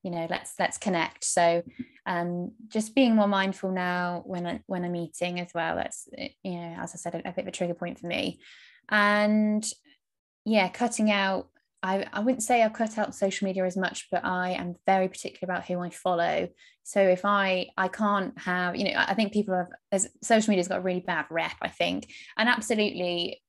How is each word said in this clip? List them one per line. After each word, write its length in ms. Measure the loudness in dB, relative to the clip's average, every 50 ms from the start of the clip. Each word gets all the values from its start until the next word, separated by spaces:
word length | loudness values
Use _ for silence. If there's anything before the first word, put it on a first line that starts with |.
| -6
you 80 | -6
know, 160 | -6 -4 -4 -4
let's, 240 | -4 -6 -6 -10 -2 -2
let's 180 | -2 -2 -2
connect." 460 | -2 -2 0 0 2 0 -2 -4 -6 -4
So, 400 | 0 4 4 6 6 4 2 -2 -4 -12 -12 -14 -14 _ _ _
um, 460 | -4 -2 -2 -2 -2 -4 -4 -6 -8 -10 _ -20
just 280 | -4 -2 -2 -2 2 4
being 200 | 6 6 8 8
more 140 | 6 6 6
mindful 420 | 4 4 2 0 -2 -2 -4 -2
now 520 | -2 0 0 0 0 0 0 -2 -4 -6 -6
when 200 | -6 -6 -4 -4
I, 140 | -4 -6 -6 _
when 180 | -6 -4 -4 -2
I'm 140 | -2 -2
eating 420 | -4 -6 -8 -6 -4 -4 -4 -2 -4
as 120 | -6 -6 -4
well. 220 | -4 -2 -2 -2
That's, 320 | -2 -4 -6 -8 -12 -16 -18 -12
you 340 | -12 -12 -12 _ _ _ -8
know, 240 | -8 -6 -8 -10 -8 -10
as 100 | -10 -10 -10
I 40 |
said, 180 | -10 -10 -8 -8
a, 140 | -6 -8 -6
a 20 |
bit 120 | -6 -6 -6
of 40 |
a 40 | -6
trigger 240 | -6 -4 -4 -4 -4
point 220 | -6 -6 -10 -8
for 100 | -10 -8
me. 340 | -4 -4 -2 -2 -4 -6 _ -20 -20 -20 -20 -20 -20 _ _ _ 0
And 760 | 2 4 4 4 4 4 4 4 4 4 4 2 0 0 -2 -4 -10 _ _ _ _ _ _ _ _ _ _ _ _ _ _
yeah, 240 | 2 4 4 4
cutting 420 | 2 0 -2 -2 -2 0 2 2 2
out, 380 | 4 4 2 2 0 -2 -4 _ _ _ _ _ _ _ -4
I, 220 | -2 0 -2 -2 -4 -4
I 80 | -2
wouldn't 220 | 0 0 0 0 2
say 200 | 2 4 4 4
I've 80 | 4
cut 260 | 2 0 -2 -2 0
out 160 | -2 -4 -4 -2
social 320 | -2 0 0 0 0 -2
media 200 | -2 0 0 0
as 100 | 0 0
much, 320 | 0 -2 -2 -4 -8 -8 _
but 140 | -4 -2 0
I 280 | 0 -2 0 -2 -2
am 240 | -2 -4 -4 -6 -8 _ _
very 240 | 2 4 4 4 0
particular 440 | -2 -8 -12 -12 -10 -8 -6 -4 -4
about 120 | -4 -4
who 160 | -4 -4 -4
I 80 | -4 -6
follow. 580 | -10 -4 0 0 2 2 2 2 0 0 -2 -4 _ _ -20 -20 _ _ _
So 180 | -2 4 6
if 240 | 6 6 6 4 4
I, 420 | 2 2 4 4 2 2 0 -2 -4 _
I 120 | -2 -2 -2
can't 500 | 0 0 0 2 2 2 0 -2 -8 -8
have, 380 | -4 -2 -2 0 0 -2 -2
you 80 | -2 -2
know, 60 | -2
I, 200 | 0 0 0 0
I 20 | 2
think 180 | 0 0 0 0
people 200 | -2 0 2 0
have, 140 | -2 -2 -4 -8 _ _ _
as 180 | -2 -2 -2 -4 _ _
social 300 | 2 4 4 4 6 4
media's 180 | 2 2 2 0
got 100 | -2 -2
a 20 |
really 200 | -2 -2 -2 -2
bad 240 | -2 -4 -4 -4 -4 -4
rep, 280 | -4 -4 -4 -4 -6 -6
I 60 | -8
think, 420 | -8 -2 -2 -2 0 0 -4 -8 -10 -18 -20 -20 -12 -4
and 100 | 0 2
absolutely 960 | 2 2 0 0 -2 2 2 2 0 0 -2 -4 -2 -2 -2 -4 -6 -8 -12 _